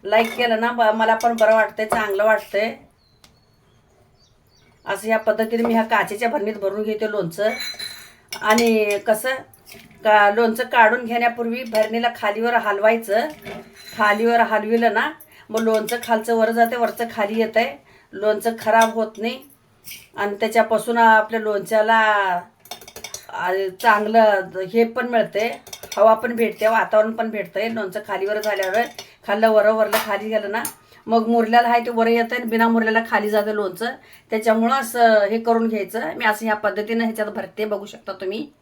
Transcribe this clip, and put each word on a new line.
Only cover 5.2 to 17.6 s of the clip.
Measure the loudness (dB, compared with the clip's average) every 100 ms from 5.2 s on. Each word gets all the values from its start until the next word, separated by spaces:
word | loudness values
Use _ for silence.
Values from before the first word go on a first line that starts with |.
| 0 0 -2 -2
मी | 0
ह्या | 0
काचेच्या | 2 0 -2 -2 -2
भरणीत | -2 -4 -4
भरून | -4 -4
घेते | -6 -4 -4
लोणचं. | -4 -6 -2 -4 -2 -10 -12 -16 -16 -20 _ _ -6
आणि | 0 2 2 2 0 -2 0
कसं | -2 -2 -6 -10 _ -20 -20 -20 -4
का | 2 4 4
लोणचं | 4 0 0
काढून | -2 4 4 4 -2
घेण्यापूर्वी | 0 0 -2 -6 -6
भरणीला | -2 -2 0 0 -2 -2
खालीवर | -4 -2 0
हलवायचं, | 0 0 2 2 2 0 -2 -2 -8 -16 -16 -18 -20 -18 -2
खालीवर | 0 2 2 2
हलविलं | 2 0 0 0 2
ना, | 0 -4 -6 -20 -20 -8
मग | -2
लोणचं | 0 0 0 -6
खालचं | -2 -2 0 0
वर | 2
जाते, | 2 0 2
वरचं | -2 -2 -8
खाली | -4 -2 0
येतंय, | 0 0